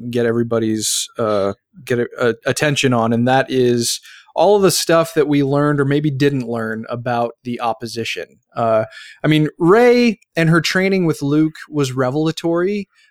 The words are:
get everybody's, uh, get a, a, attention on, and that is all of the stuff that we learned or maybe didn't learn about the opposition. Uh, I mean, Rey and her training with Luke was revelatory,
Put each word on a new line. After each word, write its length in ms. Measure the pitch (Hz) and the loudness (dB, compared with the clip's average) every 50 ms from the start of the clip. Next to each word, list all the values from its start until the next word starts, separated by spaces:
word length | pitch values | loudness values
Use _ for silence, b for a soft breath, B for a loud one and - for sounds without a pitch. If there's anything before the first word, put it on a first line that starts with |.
| 117 120 | -10 -6
get 160 | 117 120 117 | -4 -2 0
everybody's, 840 | 117 113 117 120 117 117 113 113 110 110 110 104 - - - - - _ - | 0 0 0 0 0 -2 -2 0 -2 -2 -2 -4 -4 -4 -6 -6 -8 _ -4
uh, 360 | 117 107 107 101 95 98 98 - _ _ _ 180 131 | -4 -2 0 0 -2 -2 -4 -8 _ _ _ -16 -8
get 140 | - 123 120 | -4 -4 -2
a, 100 | 117 - - - | -2 -4 -4 -2
a, 160 | 127 120 113 - - | -2 -2 -2 -2 -4
attention 460 | 139 127 - 156 151 143 - - 131 | -4 -2 -2 -2 -2 0 0 0 0
on, 200 | 127 117 113 113 | 2 2 2 2
and 140 | 117 117 120 | 0 2 2
that 240 | 127 127 135 131 - | 2 2 2 2 0
is 500 | 131 131 123 123 120 120 117 - - B B B B B B B B | 0 2 2 2 2 0 0 -2 -4 B B B B B B B B
all 220 | - 160 190 208 | 2 2 4 4
of 60 | 208 | 4
the 80 | 190 175 | 4 2
stuff 420 | - - - - 165 165 160 - | 2 0 0 2 2 2 2 0
that 160 | - 160 139 147 | 0 0 0 2
we 140 | 147 143 139 | 2 2 2
learned 340 | 135 143 143 147 147 147 143 | 2 2 2 2 2 2 2
or 60 | 143 | 0
maybe 260 | 135 139 151 151 151 | 0 0 0 0 -2
didn't 380 | 139 127 143 143 139 131 120 117 | 0 0 0 0 0 -2 -4 -6
learn 380 | 117 117 110 110 110 110 113 - | -6 -6 -6 -6 -6 -8 -8 -8
about 440 | 120 120 120 123 120 117 120 117 - _ _ | -10 -8 -6 -4 -2 -2 -2 -4 -6 _ _
the 160 | 123 120 - | -10 -8 -4
opposition. 760 | 120 117 113 - 120 113 110 113 113 - - 90 82 - _ _ _ _ _ | -4 -4 -4 -4 -8 -10 -8 -8 -8 -8 -8 -10 -12 -14 _ _ _ _ _
Uh, 300 | 120 117 113 110 110 110 B B B B B B B | -4 0 0 2 0 0 B B B B B B B
I 60 | - 151 | 0 2
mean, 200 | 156 156 156 147 - - | 2 2 2 0 -2 0
Rey 600 | 180 165 202 233 247 247 240 247 240 240 196 - _ _ _ | 2 4 6 6 6 6 4 4 2 2 0 -4 _ _ _
and 140 | 165 165 160 | 0 2 2
her 140 | 170 170 | 2 2
training 420 | 156 - - 185 190 190 196 190 180 | 2 0 0 0 0 0 0 0 0
with 160 | 160 151 - | 0 -2 -2
Luke 320 | 147 143 147 156 156 156 - - - - | -2 0 2 2 0 0 -2 -8 -16 -8
was 240 | 151 147 143 127 | -4 -4 -4 -2
revelatory, 960 | 127 131 131 127 135 151 156 160 156 - - 170 170 175 175 196 208 208 196 b b b b b | -2 -2 -2 -2 -2 -2 -2 -2 -4 -4 -4 -2 0 0 0 -2 -2 -4 -6 b b b b b